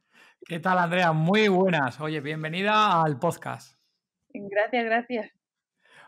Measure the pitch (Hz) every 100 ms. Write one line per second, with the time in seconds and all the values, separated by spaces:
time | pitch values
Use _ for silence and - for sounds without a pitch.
0 | _ _ - _ - 170 185 185 170 180
1 | 175 156 165 208 214 180 190 160 127 127
2 | 156 156 139 156 156 175 202 214 208 170
3 | 160 127 170 - 131 120 - _ _ _
4 | _ _ _ - 202 202 220 247 226 233
5 | 240 240 208 _ _ _ _ _ _ -